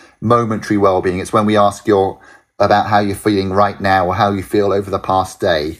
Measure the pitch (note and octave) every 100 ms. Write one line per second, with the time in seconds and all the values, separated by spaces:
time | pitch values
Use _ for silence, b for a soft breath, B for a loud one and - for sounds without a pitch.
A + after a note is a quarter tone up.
0 | B B G#2+ A#2+ A2+ G#2+ - G#2 G2 F#2
1 | F#2 F2+ F2+ A2+ G#2+ G#2 G2+ G2 - G2
2 | F#2+ - B B B - G2+ G#2 G2+ G#2
3 | G2+ G2 G#2+ G2+ F#2+ G2 G2+ - G2 F#2+
4 | F2+ F#2 G#2 G2 F2+ G#2 G2+ G2 F#2+ F#2+
5 | - F#2+ F#2 - G2 D#2+ D2+ D#2+